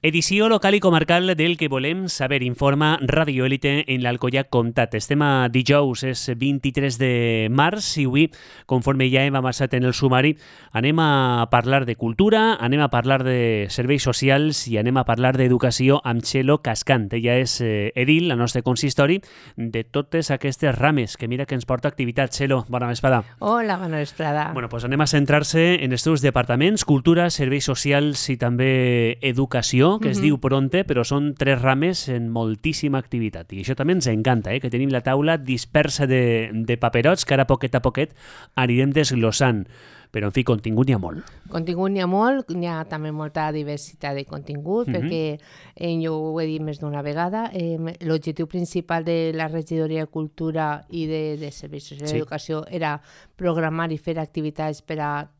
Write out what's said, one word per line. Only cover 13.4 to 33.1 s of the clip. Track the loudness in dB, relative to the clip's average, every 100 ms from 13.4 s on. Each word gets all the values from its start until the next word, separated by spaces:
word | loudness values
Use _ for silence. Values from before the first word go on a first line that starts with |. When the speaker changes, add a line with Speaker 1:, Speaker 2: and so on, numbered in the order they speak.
| 2 0 -2
Speaker 1:
serveis | -4 0 0 0
socials | 0 2 2 2 -2 -2
i | 0
anem | 2 0
a | 2
parlar | 2 2 2
d'educació | 4 4 2 2 4 4 2
amb | -2
Txelo | -2 0 2 2
Cascant. | 0 -6 0 0 2 -2
Ella | 2 2
és, | 0 -2 -2
eh, | 0 -2 -2
edil | 2 2 2
al | 0
nostre | 0 -2
consistori | -2 0 -2 2 2 2 -4 -20 -20 -8
de | -6 -6 -4
totes | -6 -2 -4 -2
aquestes | -2 -4 0 -2 2
rames, | 0 0 -2 -6
que | -6
mira | -6 -4
que | -6
ens | -4
porta | -4 -4
activitat. | -4 -4 -2 -4
Txelo, | -2 0 0 -2
bona | -4 -4
vesprada. | 0 2 2 0 -6
Speaker 2:
Hola, | -2 0 0 -4
bona | -4 -4
vesprada. | -6 -4 -2 -2 -4
Speaker 1:
Bueno, | -6 -6
pues | -6 -2
anem | 2
a | 4
centrar-se | 4 4 2 2 2 4 2
en | 0 -2
els |
teus | 0 2
departaments, | 2 2 0 2 2 2 2
cultura, | 2 4 4 2
serveis | 0 -2 -2 -2
socials | -2 0 2 2 -2 -4
i | -2
també | 0 2 2 4 4 2 2 0 -2
educació, | 0 0 0 0 4 4 4
que | 0
es | 2
Speaker 2:
Mhm. | 2
Speaker 1:
diu | 2
Pronte, | 0 0 2 0 0
però | -2 0
són | 0 -2 0
tres | 0 2
rames | 2 2 0 -2 -4
en | -4 -4
moltíssima | -2 -2 -2 -4 -4 -2 -2
activitat. | -4